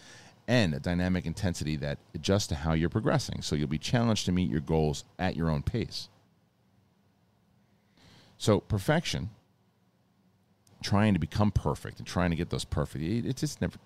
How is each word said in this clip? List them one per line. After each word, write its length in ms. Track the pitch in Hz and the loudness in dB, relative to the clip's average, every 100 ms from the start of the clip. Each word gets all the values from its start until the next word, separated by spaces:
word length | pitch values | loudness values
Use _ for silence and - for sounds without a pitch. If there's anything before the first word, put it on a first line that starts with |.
| - - - - - | -20 -20 -20 -16 0
and 260 | 123 95 | 2 2
a 60 | 69 | 0
dynamic 440 | 90 87 92 90 | -2 0 2 0
intensity 520 | 76 80 95 82 76 78 | -2 -2 -2 -2 -4 -2
that 240 | 73 71 - - | -4 -6 -8 -8
adjusts 320 | 73 98 - | 2 2 2
to 80 | 87 | -2
how 160 | 78 | 2
you're 160 | 80 82 | 2 2
progressing. 540 | - - 143 - - | 2 2 2 0 -6
So 120 | - | -2
you'll 140 | 76 73 | -2 0
be 100 | 76 | -2
challenged 480 | - 123 117 107 - | 0 0 2 0 0
to 60 | |
meet 180 | 90 90 | 0 2
your 80 | 71 | 0
goals 460 | 71 80 78 69 - - | 0 2 2 -2 -8 -6
at 160 | 90 - | -4 -2
your 140 | 82 | 0
own 120 | 73 | 0
pace. 460 | - 120 - - - _ _ _ _ _ _ _ _ _ _ _ _ _ _ _ _ _ _ _ - - - _ | -2 -4 -4 -8 -14 _ _ _ _ _ _ _ _ _ _ _ _ _ _ _ _ _ _ _ -20 -20 -20 _
So 200 | - 101 | 2 2
perfection, 720 | - 107 95 156 - 67 92 - _ _ _ _ _ _ _ _ _ _ _ _ _ _ | 2 -2 2 2 2 -4 -6 -10 _ _ _ _ _ _ _ _ _ _ _ _ _ _
trying 320 | - 101 107 | 0 4 4
to 60 | 92 | 4
become 320 | 87 - 104 | 2 2 2
perfect 460 | - 76 67 52 - | 2 0 -4 -6 -14
and 80 | - | -6
trying 220 | 90 87 | 0 0
to 60 | 80 | 0
get 140 | 85 | -2
those 140 | 69 | -4
perfect, 400 | - 78 73 67 | -4 -4 -4 -4
it, 200 | 80 117 | -2 -2
it 120 | 107 131 | -2 -4
just 240 | 151 - | -4 -4
never, 180 | - - | -4 -6